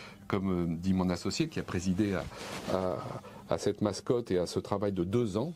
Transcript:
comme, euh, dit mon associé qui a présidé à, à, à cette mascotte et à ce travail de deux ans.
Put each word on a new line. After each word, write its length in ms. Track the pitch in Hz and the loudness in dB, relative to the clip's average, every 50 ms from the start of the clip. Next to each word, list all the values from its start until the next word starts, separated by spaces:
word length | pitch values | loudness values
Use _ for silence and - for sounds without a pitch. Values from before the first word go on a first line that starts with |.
| - - - - - - | -14 -16 -16 -14 -6 -2
comme, 220 | - 101 92 95 | 0 0 2 2
euh, 160 | 92 87 87 85 | 2 2 2 2
dit 260 | 82 82 87 95 95 | 0 0 2 2 4
mon 180 | 92 90 92 | 4 4 4
associé 360 | 90 85 - 101 95 - 160 151 | 2 0 0 -2 0 0 0 0
qui 120 | - 90 | 0 -6
a 40 | 80 | -6
présidé 520 | - - 92 82 95 90 87 107 101 98 | -2 -4 -2 0 2 2 4 4 2 2
à, 80 | 85 - - - - - - - - - - - | 0 -2 -4 -8 -10 -10 -8 -8 -8 -4 -2 0
à, 240 | 92 92 92 87 - - 117 - - - - - - - - 123 | 0 0 0 -2 -2 -4 -6 -8 -10 -12 -14 -16 -10 -4 -2 -2
à 40 | 113 | 0
cette 220 | - 107 104 - | 2 0 0 2
mascotte 500 | 107 107 95 - - - 131 120 117 - | 2 0 0 0 0 2 2 2 2 2
et 80 | 95 90 | 2 2
à 80 | 87 85 | 2 2
ce 100 | - 98 | 0 -2
travail 360 | 92 - 104 101 101 104 98 | 0 0 0 0 0 0 2
de 100 | 90 85 | 2 0
deux 340 | 92 98 120 123 110 87 107 | 2 2 2 2 2 0 0
ans. 160 | 123 170 170 | -2 -2 -4